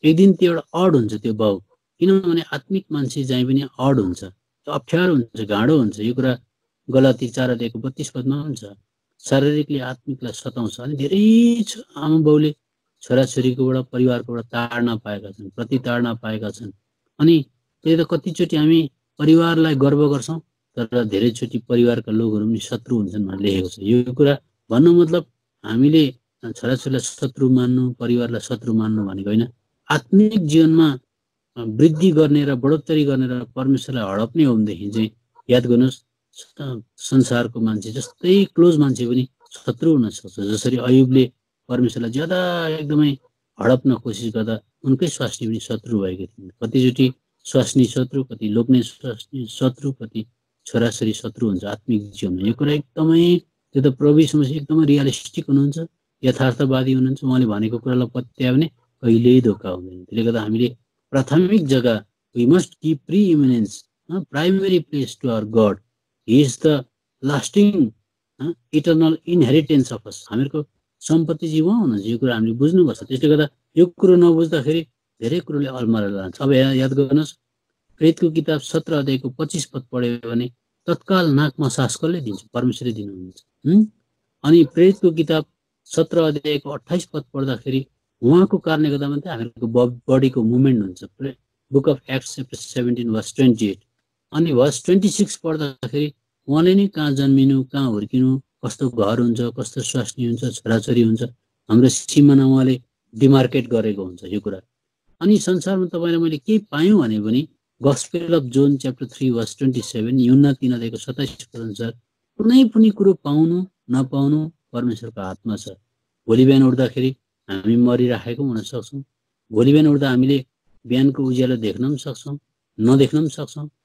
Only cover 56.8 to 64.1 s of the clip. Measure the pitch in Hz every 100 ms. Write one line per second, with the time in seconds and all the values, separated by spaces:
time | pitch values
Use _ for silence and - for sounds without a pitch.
56.8 | 131 131 131 139 135 127 123 104 110 117
57.8 | 123 123 120 127 123 _ 127 127 160 _
58.8 | _ _ 120 113 120 127 120 101 98 90
59.8 | 90 90 90 107 113 117 107 110 123 -
60.8 | _ _ _ 139 131 151 185 214 147 135
61.8 | 120 110 - _ _ 120 120 175 - _
62.8 | 151 156 - 180 202 156 135 123 101 -
63.8 | _ _ _